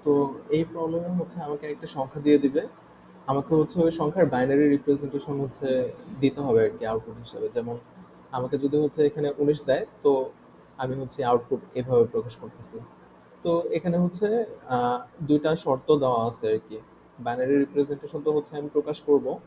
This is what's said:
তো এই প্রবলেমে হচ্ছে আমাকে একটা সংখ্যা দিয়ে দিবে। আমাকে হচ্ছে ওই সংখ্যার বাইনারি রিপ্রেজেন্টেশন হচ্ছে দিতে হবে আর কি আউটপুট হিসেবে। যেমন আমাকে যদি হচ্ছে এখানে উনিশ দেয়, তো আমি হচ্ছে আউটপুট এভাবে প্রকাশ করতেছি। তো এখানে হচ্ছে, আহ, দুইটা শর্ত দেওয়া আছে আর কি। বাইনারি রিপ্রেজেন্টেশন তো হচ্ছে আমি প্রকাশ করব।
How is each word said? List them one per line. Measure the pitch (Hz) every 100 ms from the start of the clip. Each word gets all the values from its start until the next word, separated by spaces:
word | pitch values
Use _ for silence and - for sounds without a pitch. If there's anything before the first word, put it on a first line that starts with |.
তো | - 143 143 135 -
এই | 151
প্রবলেমে | 165 170 165 165 175
হচ্ছে | 180 160 175
আমাকে | 147 147 151
একটা | 147 151
সংখ্যা | 151 135 151
দিয়ে | 143 147
দিবে। | 139 139 214 - - - - - -
আমাকে | 139 -
হচ্ছে | 160 151 -
ওই | 165
সংখ্যার | 165 151 180 160
বাইনারি | 127 127 139 147
রিপ্রেজেন্টেশন | 143 143 143 143 139 143 143
হচ্ছে | 139 - 135 131 123 - - -
দিতে | 135 131
হবে | 143 113
আর | 110 -
কি | 113
আউটপুট | 110 113 113
হিসেবে। | 117 110 107
যেমন | 120 117 120 - - - - -
আমাকে | 131 127 139
যদি | 139 147
হচ্ছে | 151 151 147
এখানে | 147 147 139
উনিশ | 147 151
দেয়, | - 135 220 -
তো | 147 135 127 - - - - -
আমি | 131
হচ্ছে | 131 127 -
আউটপুট | 123 120 120 123 -
এভাবে | - 127 123
প্রকাশ | 113 117 113 -
করতেছি। | 113 - 113 113 117 - - - - -
তো | 175 170 170
এখানে | 170 175 175
হচ্ছে, | 175 180 208 226 240 - -
আহ, | - 123 123 - -
দুইটা | 147 147 151 165
শর্ত | - 131 - 151
দেওয়া | 135 120 117
আছে | 117 110
আর | 107 -
কি। | 110 - - - -
বাইনারি | 120 123 127 143
রিপ্রেজেন্টেশন | 139 143 143 139 143 156
তো | 151
হচ্ছে | 151 147 151
আমি | 147
প্রকাশ | 151 147 151
করব। | - 143 127 156